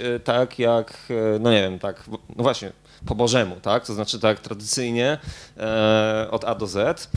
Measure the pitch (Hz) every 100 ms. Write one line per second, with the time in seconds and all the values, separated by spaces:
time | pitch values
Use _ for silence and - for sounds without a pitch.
0 | 120 120 - 120 127 - 117 117 110 -
1 | - 117 110 107 120 107 95 92 101 92
2 | - 110 - - 123 120 98 - _ -
3 | - 107 120 123 101 90 98 117 - 104
4 | 107 110 110 104 - 104 104 - 120 117
5 | 127 151 - - - - 110 110 107 110
6 | 110 110 110 110 113 104 104 98 123 170
7 | -